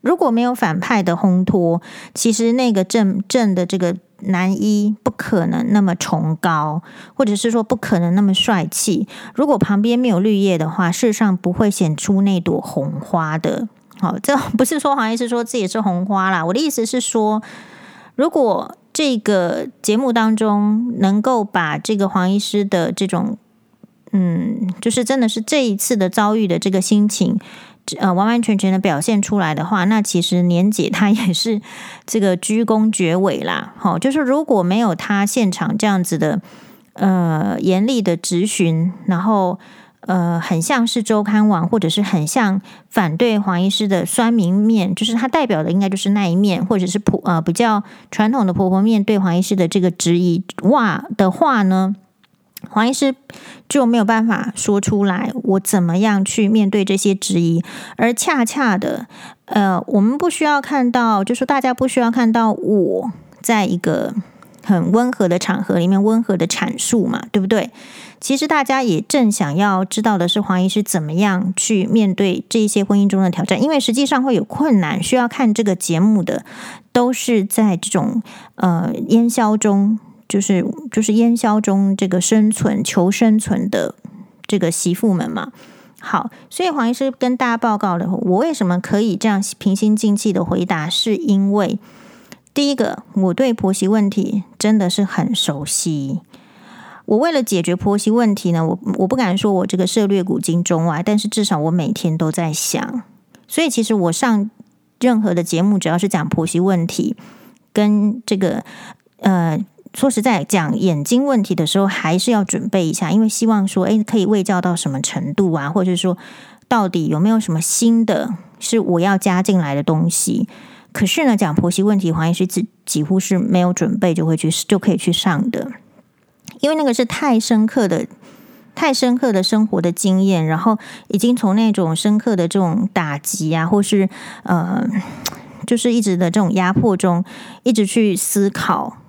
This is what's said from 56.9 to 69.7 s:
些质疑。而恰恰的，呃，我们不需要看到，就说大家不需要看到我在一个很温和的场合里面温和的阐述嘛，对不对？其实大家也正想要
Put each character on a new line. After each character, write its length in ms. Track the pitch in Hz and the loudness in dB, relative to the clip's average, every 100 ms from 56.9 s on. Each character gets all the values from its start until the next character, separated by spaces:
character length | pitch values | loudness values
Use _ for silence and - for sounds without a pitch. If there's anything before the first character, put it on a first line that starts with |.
| 190 | 2
些 180 | 208 | 2
质 260 | 196 - 185 | 0 0 0
疑。 220 | 170 165 - - - - | 2 0 -2 -12 -16 -2
而 180 | 233 | 0
恰 300 | 240 - 294 | 0 0 0
恰 340 | 233 277 247 190 | 0 0 0 0
的， 280 | - - - - - - - | -2 -6 -10 -18 -20 -20 -2
呃， 360 | 214 196 180 - | 0 2 0 0
我 120 | 214 | 2
们 160 | 208 285 | 2 2
不 140 | 349 | -2
需 120 | - | 0
要 200 | 302 285 | 0 0
看 280 | 277 277 247 | 0 0 2
到， 320 | 240 233 208 | 2 2 0
就 120 | 196 | 0
说 100 | 247 | -2
大 160 | 254 277 | 0 0
家 140 | 254 | 0
不 120 | 247 262 | 0 0
需 140 | 262 | 2
要 100 | 233 | 0
看 220 | 233 226 | 2 2
到 200 | 226 220 | 4 2
我 600 | 208 - 208 170 92 226 - - - | 0 0 2 2 0 -4 -10 -20 -10
在 240 | - 220 185 | -2 0 0
一 100 | 180 | -2
个 380 | - - - 226 - - - - | 0 -2 -2 -6 -10 -20 -20 -14
很 260 | - 185 170 | 0 0 2
温 200 | 214 247 | 2 0
和 160 | 240 185 | 0 0
的 100 | 175 | 0
场 240 | - 202 | -2 -4
合 160 | 190 185 | -2 0
里 80 | 175 | 2
面 160 | 196 | 2
温 200 | 208 226 | 2 2
和 140 | 226 185 | 0 -2
的 100 | 170 | -2
阐 320 | - - - | -2 -4 -4
述 260 | - 233 | 0 0
嘛， 160 | - - - | 0 -4 -2
对 80 | 208 | -2
不 80 | 190 | 0
对？ 240 | 220 208 - - - - - | 0 -2 -10 -20 -20 -20 -14
其 160 | - 269 | -4 -2
实 120 | 302 | 0
大 160 | 311 | 0
家 180 | 269 269 | 0 0
也 180 | 247 160 | 0 -2
正 300 | - 285 226 | 0 2 2
想 240 | 208 156 | 2 -2
要 300 | 156 202 | 0 2